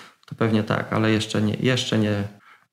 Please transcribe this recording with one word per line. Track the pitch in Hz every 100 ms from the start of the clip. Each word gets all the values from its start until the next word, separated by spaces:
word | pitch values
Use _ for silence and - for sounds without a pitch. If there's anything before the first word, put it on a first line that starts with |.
| - _ -
To | -
pewnie | 113 107
tak, | 104 101 -
ale | 110 110
jeszcze | 107 107 110
nie, | 107
jeszcze | - 127 123 - 110
nie, | 107 101 101 - - - _